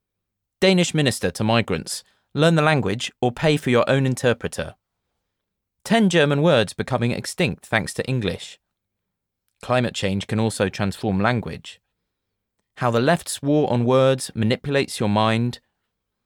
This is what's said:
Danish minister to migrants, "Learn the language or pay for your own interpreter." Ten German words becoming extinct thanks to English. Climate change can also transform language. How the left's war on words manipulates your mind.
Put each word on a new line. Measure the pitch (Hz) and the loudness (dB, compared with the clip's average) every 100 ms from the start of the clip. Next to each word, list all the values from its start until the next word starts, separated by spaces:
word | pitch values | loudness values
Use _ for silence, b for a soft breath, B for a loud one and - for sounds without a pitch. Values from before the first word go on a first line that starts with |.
| _ _ _ _ _ _ | _ _ _ _ _ _
Danish | 185 185 170 | 2 4 2
minister | 156 139 - 95 | 0 0 0 -4
to | - | -2
migrants, | 110 113 110 85 - - - _ _ | 0 2 0 -4 -6 -12 -14 _ _
"Learn | 139 160 165 | 0 2 4
the | |
language | 151 151 101 110 - - | 4 2 0 -4 -8 -4
or | 123 | -2
pay | 117 160 147 | 0 0 0
for | - | 2
your | 117 - | 2 2
own | 135 135 | 2 0
interpreter." | 127 127 117 - - - - _ _ _ _ _ _ _ _ _ _ | 0 0 0 -4 -8 -10 -12 _ _ _ _ _ _ _ _ _ _
Ten | - 226 208 | 0 2 4
German | 170 147 143 | 4 2 4
words | 160 139 107 | 4 4 2
becoming | - 107 127 117 | -4 -4 -2 -2
extinct | - - - 170 85 - | -4 -6 -4 -2 -4 -4
thanks | 113 87 - | -4 -4 -6
to | - | -4
English. | 131 101 82 - - _ _ _ _ _ _ _ _ _ _ | -2 -2 -4 -10 -20 _ _ _ _ _ _ _ _ _ _
Climate | - 127 120 | -2 0 0
change | - 101 95 - | -2 -2 -2 -2
can | 107 | -2
also | 113 - 98 | -2 0 -2
transform | - 101 - - 95 | -2 -4 -4 -2 0
language. | 104 123 80 82 - - _ _ _ _ _ _ _ _ _ - | 0 0 -4 -10 -16 -20 _ _ _ _ _ _ _ _ _ -6
How | 123 | -2
the | 117 | 2
left's | 127 170 - - | 2 0 -2 -8
war | 139 151 147 | 0 0 2
on | 120 | 0
words | 120 131 135 135 - | 2 4 4 2 -4
manipulates | - 110 123 143 139 135 - | -2 -2 -2 -2 -2 -2 -2
your | 110 | 0
mind. | 104 110 113 120 120 _ _ _ _ _ _ | 2 2 2 -2 -6 _ _ _ _ _ _